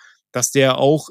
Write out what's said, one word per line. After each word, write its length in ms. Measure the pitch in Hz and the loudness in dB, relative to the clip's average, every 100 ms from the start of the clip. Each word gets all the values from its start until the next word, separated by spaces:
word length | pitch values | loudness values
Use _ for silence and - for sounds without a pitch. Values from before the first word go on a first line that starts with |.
| _ _ _ | _ _ _
Dass 200 | 127 - | -6 -4
der 280 | 139 135 127 | 0 0 2
auch 320 | 135 151 - | 2 0 -2